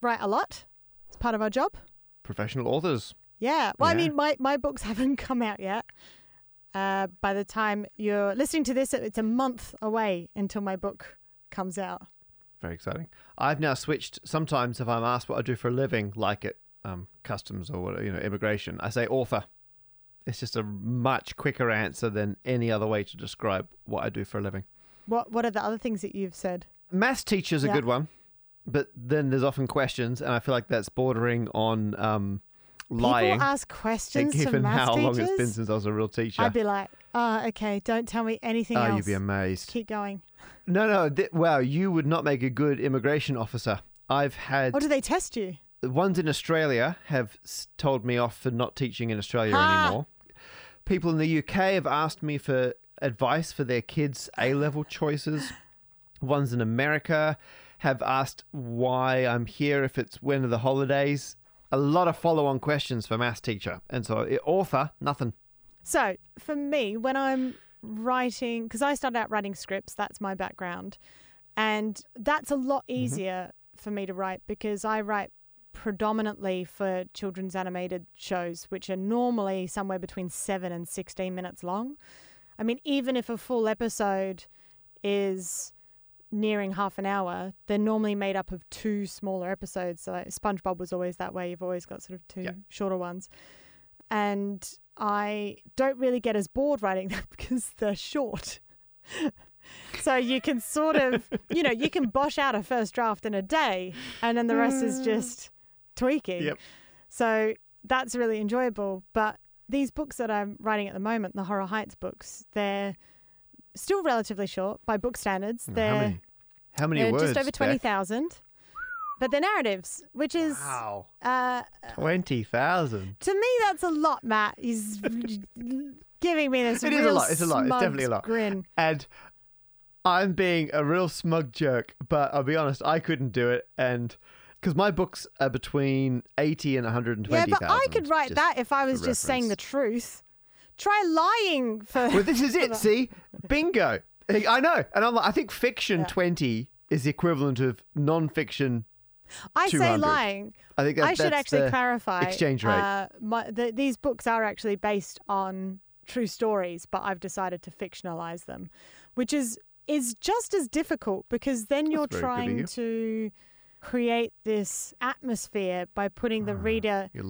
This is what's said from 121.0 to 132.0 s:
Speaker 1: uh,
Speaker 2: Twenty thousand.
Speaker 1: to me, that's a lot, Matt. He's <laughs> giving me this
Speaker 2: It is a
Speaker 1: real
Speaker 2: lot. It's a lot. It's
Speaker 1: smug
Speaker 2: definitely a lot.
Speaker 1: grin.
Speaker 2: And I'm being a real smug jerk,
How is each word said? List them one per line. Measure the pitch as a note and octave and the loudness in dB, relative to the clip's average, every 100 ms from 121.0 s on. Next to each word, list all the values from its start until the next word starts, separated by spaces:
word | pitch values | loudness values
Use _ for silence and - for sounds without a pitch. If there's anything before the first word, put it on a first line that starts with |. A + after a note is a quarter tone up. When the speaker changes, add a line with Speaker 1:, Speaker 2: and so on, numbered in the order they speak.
| - _ | -10 _
Speaker 1:
uh, | B3 B3+ B3+ B3 - - - | -2 0 0 -2 -6 -16 -14
Speaker 2:
Twenty | A#2 D3+ F#3 F3+ B2+ | -4 0 0 0 -4
thousand. | G#2+ A#2 D3 F3+ D3 G#2+ F#2+ G2+ | -2 0 2 2 0 -4 -8 -6
Speaker 1:
to | - | -2
me, | G4 A#4+ B4 | 2 2 4
that's | G#4 F#4 | 2 0
a | F4+ | -2
lot, | D4+ D#4 C#4 | 2 2 0
Matt. | A3+ G#3+ G#3 - | 0 0 0 -2
He's | A#3+ A3+ G#3 G#3 | -4 -4 -4 -6
<laughs> | G#3+ A3+ A#3 G#3 G3 A#3 A#3+ C4 C#4+ B3+ - _ | -4 -4 -6 -8 -10 -12 -8 -6 -8 -14 -20 _
giving | F4 D#4+ C#4+ | 0 2 2
me | B3+ | 2
this | A#3+ A#3 | 2 2
Speaker 2:
It | D#4 | 2
is | D4 | 4
a | |
Speaker 1:
real | - | 6
Speaker 2:
lot. | - - | 6 4
It's | D#3+ | 2
a | E3+ | 2
lot. | D3+ | 2
It's | - | 4
Speaker 1:
smug | - | 4
Speaker 2:
definitely | F#3 C#3 | 2 2
a | B2+ | 2
lot. | G#2+ | 0
Speaker 1:
grin. | - A3+ G#3+ G3 - - | 0 0 0 -2 -4 0
Speaker 2:
And | D#3+ D#3 - - - _ _ _ _ _ _ _ | 2 0 -6 -20 -20 _ _ _ _ _ _ _
I'm | F#3 F3+ G3 | 4 6 4
being | F3 F#3 E3+ D3+ | 4 4 4 2
a | D3+ | 2
real | D3 F3 F3 | 2 2 2
smug | - E3+ E3 C#3 | 0 2 2 0
jerk, | - D3 B2 - - | 0 2 2 -2 -12